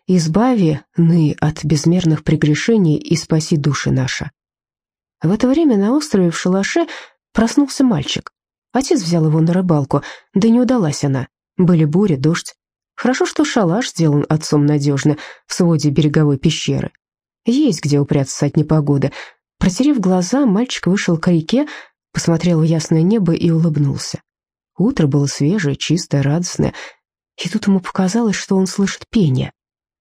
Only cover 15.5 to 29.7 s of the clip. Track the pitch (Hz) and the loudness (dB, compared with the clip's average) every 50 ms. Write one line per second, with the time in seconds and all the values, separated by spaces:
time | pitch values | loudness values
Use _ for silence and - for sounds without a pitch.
15.5 | - - 185 170 165 151 - 147 139 143 180 151 143 156 156 147 143 135 - 165 | -2 0 2 2 2 2 0 0 2 2 2 2 2 2 2 2 2 0 0 -2
16.5 | 151 - - - 139 135 - - - _ _ _ _ _ _ _ _ _ - - | -2 -2 -4 -4 -4 -4 -4 -6 -10 _ _ _ _ _ _ _ _ _ -4 -2
17.5 | 240 277 311 262 180 - - 139 143 143 143 - - 147 135 - - - 156 143 | 0 2 2 2 0 -2 -2 0 2 2 2 2 0 0 -2 -2 -4 -2 -2 0
18.5 | - 160 147 151 156 156 147 147 143 139 139 143 - - - - - _ _ _ | 0 0 0 2 2 0 2 2 0 0 0 -2 -4 -6 -18 -20 -20 _ _ _
19.5 | _ - - 190 180 - 254 302 294 240 185 185 185 185 175 180 - 269 294 233 | _ -2 -2 0 0 2 2 2 2 2 2 0 2 0 0 0 0 0 2 2
20.5 | 180 202 247 262 - - - 175 185 202 - - 170 156 - 180 175 160 156 - | 2 0 -2 -2 -6 -4 -2 0 0 0 0 0 -2 0 2 2 2 2 0 0
21.5 | - 254 302 294 - - - - _ _ _ _ - - - - 165 160 170 180 | 0 0 -2 -2 -6 -16 -20 -20 _ _ _ _ -10 -6 -2 0 0 0 2 0
22.5 | 175 160 156 160 165 160 156 - 165 160 160 185 220 233 190 165 165 - - 170 | 2 2 2 2 0 0 0 0 0 2 2 2 2 2 2 0 0 0 0 0
23.5 | 165 160 165 170 151 147 147 139 139 - - - - - _ _ _ _ _ _ | 2 2 2 0 0 0 0 -2 -2 -4 -8 -10 -12 -14 _ _ _ _ _ _
24.5 | _ _ _ _ _ - 170 240 269 - 165 139 131 143 143 135 - - 147 147 | _ _ _ _ _ -2 -2 0 0 0 0 2 2 0 0 -2 -2 -2 0 0
25.5 | 196 220 175 143 135 - - - 151 139 - - - 143 139 139 147 170 180 - | 0 0 -2 -2 -4 -4 -2 -2 -2 -2 -2 -2 -2 -2 0 0 0 -2 -2 -4
26.5 | - - 147 139 - - - - - _ _ _ _ _ _ _ _ - - 175 | -4 -2 -2 -2 -4 -6 -14 -20 -20 _ _ _ _ _ _ _ _ -10 -8 -6
27.5 | - 214 - 202 196 190 185 - - - 190 185 190 233 240 214 190 - - - | -6 -4 0 0 0 0 -2 -4 -4 -2 -2 0 0 0 0 -2 -2 -4 -4 -2
28.5 | 196 190 190 180 - - 196 190 - - - - - 233 190 147 131 131 135 - | 0 0 0 -2 -2 -2 -2 -2 -4 -6 -10 -4 0 0 2 2 0 -2 -4 -6
29.5 | - _ _ _ | -8 _ _ _